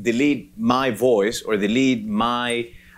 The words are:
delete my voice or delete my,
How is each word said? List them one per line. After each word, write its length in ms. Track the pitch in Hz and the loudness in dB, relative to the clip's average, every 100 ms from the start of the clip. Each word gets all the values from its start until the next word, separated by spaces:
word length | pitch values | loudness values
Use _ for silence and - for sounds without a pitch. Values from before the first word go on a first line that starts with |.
delete 520 | 107 117 147 131 - 104 | -2 2 2 0 -4 -4
my 320 | 113 127 135 | 0 0 0
voice 540 | 107 127 110 98 - | 0 2 2 2 -2
or 120 | - 107 | -2 0
delete 480 | 101 117 135 123 107 | 0 2 2 0 -2
my, 640 | 104 117 120 120 120 117 - - | -2 0 -2 -2 -4 -6 -12 -20